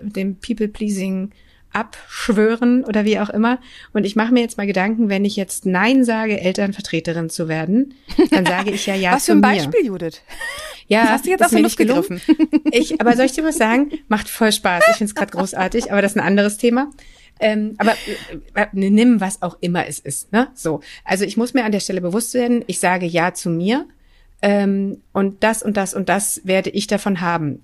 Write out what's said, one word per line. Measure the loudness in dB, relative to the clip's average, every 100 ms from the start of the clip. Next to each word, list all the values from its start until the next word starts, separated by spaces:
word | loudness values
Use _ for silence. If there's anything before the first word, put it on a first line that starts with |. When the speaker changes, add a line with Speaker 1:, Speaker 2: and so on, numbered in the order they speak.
Speaker 1:
dem | -10 -6 -6 -6
People-Pleasing | -6 -4 -4 -4 -4 -4 -4 -4 -6 _ _ _ _
abschwören | -8 -8 -14 -16 -6 0 4 4 4 4 2
oder | 2 0
wie | 2 0
auch | -2
immer. | 0 0 0 -6 -20 -6
Und | -2
ich | 0
mache | 0 2
mir | 2
jetzt | 0 -4
mal | -2
Gedanken, | 0 0 0 0
wenn | 0
ich | 0
jetzt | -2 -6 -4
Nein | -2 2 4 4
sage, | 2 0 -2 -2
Elternvertreterin | -2 0 -2 -4 -6 -4 -2 -4 -4
zu | -6 -4
werden, | -4 0 0 0 -6 -4 2 4
dann | 4
sage | 2 0 -2
ich | -2
ja | -2
Ja | 0 2
Speaker 2:
<laughs> |
Was | 2
für | 4
Speaker 1:
zu |
Speaker 2:
ein | 6
Speaker 1:
mir. |
Speaker 2:
Beispiel, | 6 4 0 0
Judith. | 0 -2 -6 -8 -18 -12 -12 -12 -14 -10 0
Speaker 1:
Ja, | 2
Speaker 2:
Das | 4
hast | 2
du | 0
jetzt | 2
Speaker 1:
ist |
Speaker 2:
aus | 4
der | 4
Speaker 1:
mir |
Speaker 2:
Luft | 4 2
Speaker 1:
nicht | 2
gelungen. | 2 0 -2 0
Speaker 2:
gegriffen. | 2 2 2
<laughs> | 2
Speaker 1:
Ich, | 0 0 0
aber | 2
soll | 4
ich | 2
dir | 0
was | -2 0
sagen? | 2 2 0 -4 -2
Macht | -2 -2
voll | 0 0
Spaß. | 2 0 2 4
Ich | 2
find's | -2
grad | -4 -4
großartig, | -4 -4 -2 -2 -2 -2
aber | 0
das | 0
ist | 0
ein | 0
anderes | 2 0 0
Thema. | 0 0 -2 -8 -20 -20 -20 -2
Ähm, | -2 0 -4 -2
aber, | 0 0 -4 -12 -12 -16 -8
äh, | -4
äh, | -4
nimm, | 0 2 4 6 4
was | 0 -6
auch | -8 -6
immer | -4 -2 -4
es | -8
ist, | -10 -10 -2
ne? | 0 0
So. | -4 -6 -6 -8 -12
Also | -4 -2
ich | -2 -2
muss | 0
mir | 0
an | 0
der | -2
Stelle | -2 -4
bewusst | -2 -4 -2
werden, | -2 0 -2 -2
ich | -2
sage | 0 0 0
Ja | 0 0
zu | -2 -4
mir, | -2 0 -2 -4 _ _ _ _ _
ähm, | 0 2 2 0 -4 -8 _
und | -2 -2 0
das | -2 0
und | -2 -2
das | -2
und | -4 -2
das | -2 -2 -6
werde | -2 0 0
ich | -4 -2
davon | -2 -2 -2
haben. | -2 -2 -2 -6